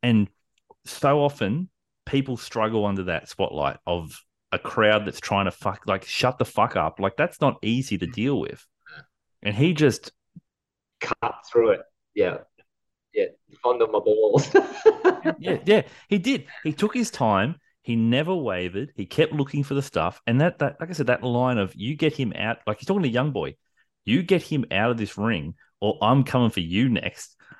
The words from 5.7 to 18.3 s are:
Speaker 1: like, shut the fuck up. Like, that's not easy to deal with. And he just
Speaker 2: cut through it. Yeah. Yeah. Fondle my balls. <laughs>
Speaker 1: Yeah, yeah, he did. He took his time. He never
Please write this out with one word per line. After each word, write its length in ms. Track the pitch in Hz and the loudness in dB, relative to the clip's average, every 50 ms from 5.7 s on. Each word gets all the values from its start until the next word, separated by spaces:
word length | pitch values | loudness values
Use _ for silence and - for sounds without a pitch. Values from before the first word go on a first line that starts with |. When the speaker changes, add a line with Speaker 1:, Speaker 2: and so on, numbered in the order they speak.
| 98 - - | -6 -6 -4
Speaker 1:
like, 180 | 104 98 95 - | -2 -2 -2 -2
shut 340 | - - - - 123 - - | -6 -4 0 0 0 0 0
the 60 | 123 | -4
fuck 300 | - - 107 107 123 - | -2 0 0 0 2 2
up. 220 | 95 78 80 - - | 0 -2 -2 -2 -2
Like, 160 | 98 98 - | -4 -2 0
that's 240 | - 151 175 - - | 0 -2 -2 -2 0
not 180 | 156 135 - - - | 0 0 0 0 -2
easy 360 | 107 117 131 127 - 104 87 | -2 -2 -2 -2 -4 -4 -4
to 80 | 90 | -4
deal 320 | 82 - 101 110 139 139 101 | -4 -4 -2 -2 -2 0 -2
with. 260 | 65 - - - - _ _ _ _ - - - - _ _ _ _ _ _ _ - | -2 -4 -8 -14 -18 _ _ _ _ -20 -20 -20 -20 _ _ _ _ _ _ _ -6
And 120 | 101 101 | -4 0
he 180 | 107 143 175 170 | 2 2 2 2
just 360 | 147 151 135 110 - - - - _ _ _ - - _ _ _ _ _ _ _ _ _ _ _ - | 4 4 4 4 2 -4 -16 -20 _ _ _ -20 -20 _ _ _ _ _ _ _ _ _ _ _ -10
Speaker 2:
cut 360 | - - - - - 113 - - - - | -8 -8 -6 -4 -6 -6 -6 -8 -10 -2
through 200 | - 120 113 110 98 | 2 2 4 4 2
it. 80 | 90 - _ _ _ _ _ - | 0 -2 _ _ _ _ _ -2
Yeah. 240 | 104 95 90 85 - - _ _ _ _ _ _ _ _ _ _ _ _ _ - | 0 0 0 0 -6 -12 _ _ _ _ _ _ _ _ _ _ _ _ _ -2
Yeah. 140 | 214 - - - _ _ _ _ _ - | -2 -2 -2 -4 _ _ _ _ _ 0
Fondle 260 | 123 123 120 113 110 | 0 2 2 2 0
my 120 | 107 104 | 0 0
balls. 500 | - 110 107 - 107 104 101 143 143 - - | 2 2 2 4 4 4 4 4 4 4 4
<laughs> 60 | 392 - - - - - 427 427 - - 370 - - - 320 - - | 2 2 2 -2 2 4 4 4 4 2 0 0 0 -2 -4 -4 -4
Speaker 1:
Yeah, 200 | 165 185 170 - - | -4 -4 -4 -2 2
yeah, 180 | 175 214 208 - - - - - - | 4 4 4 4 0 -8 -14 -6 -2
he 100 | 202 202 | -2 0
did. 280 | 165 262 277 180 - - - - - | 0 0 -2 -2 -4 -8 -14 -8 -6
He 100 | 156 147 | -6 -4
took 180 | - 202 214 - | -2 -2 -2 0
his 180 | 247 226 - | 0 -4 -2
time. 460 | - - 131 110 101 95 101 139 170 - _ _ _ _ | -2 0 2 2 4 4 2 0 -2 -8 _ _ _ _
He 160 | _ - 117 | _ -4 0
never 380 | 113 113 113 120 135 156 175 | 2 2 2 2 2 0 0